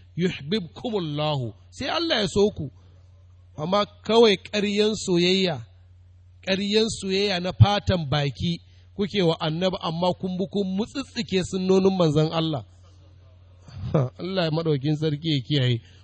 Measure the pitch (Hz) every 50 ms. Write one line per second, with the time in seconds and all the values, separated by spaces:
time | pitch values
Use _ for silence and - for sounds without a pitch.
0 | - - - 156 180 180 - - 135 147 214 220 170 - - - - 247 214 196
1 | 165 151 147 151 151 151 147 135 120 107 - - - - - - 254 - 311 330
2 | 339 330 285 226 202 - - 202 202 214 - - 151 131 - - - - - -
3 | - - - - - - - - - - - 147 156 180 196 208 208 - - -
4 | - - 220 233 233 214 190 - - - - 208 196 208 202 208 208 214 214 -
5 | - 190 175 170 175 180 190 190 185 175 147 117 113 - - - - - - -
6 | - - - - - - - - - 185 190 190 202 202 208 220 226 226 226 -
7 | 196 190 185 196 202 208 185 175 180 185 - - 196 202 208 202 - 202 190 175
8 | 156 131 151 147 143 143 - - - 175 170 - - - - - - - - -
9 | 208 - 202 202 175 160 165 - 170 156 156 170 185 185 180 - - 170 160 170
10 | 180 180 175 - 190 185 185 180 196 - - 202 196 185 190 196 240 - - 277
11 | 254 - - 240 - - 185 185 165 - 185 190 185 185 190 190 185 196 190 185
12 | 170 156 143 156 156 160 165 165 160 160 151 120 - - - - - - - -
13 | - - - - - - - - - - - - - - - - - - - 156
14 | 131 - - - 170 185 190 185 165 160 151 165 165 160 147 131 131 156 151 147
15 | 160 160 147 147 165 160 147 135 113 - 147 139 127 123 120 113 - - - -